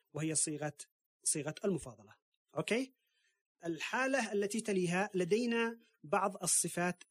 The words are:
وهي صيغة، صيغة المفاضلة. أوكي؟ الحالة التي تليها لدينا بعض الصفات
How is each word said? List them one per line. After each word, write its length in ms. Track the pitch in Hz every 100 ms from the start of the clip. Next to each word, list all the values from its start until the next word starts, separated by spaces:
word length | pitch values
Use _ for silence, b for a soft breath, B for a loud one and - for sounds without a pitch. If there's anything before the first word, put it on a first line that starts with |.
| _
وهي 220 | 147 156
صيغة، 420 | 156 - 147 151 - - _ _ _
صيغة 300 | - 156 143 151
المفاضلة. 500 | 214 165 - 107 101 - _ _ _ -
أوكي؟ 360 | - 220 262 _ _ _ _ _ _ _
الحالة 680 | 170 160 - 226 262 269 220
التي 280 | 208 202 226
تليها 500 | 202 196 180 180 208
لدينا 640 | 185 175 214 240 233 226 233 b b
بعض 380 | 151 196 196 190
الصفات 600 | 175 - 175 - 175 175 -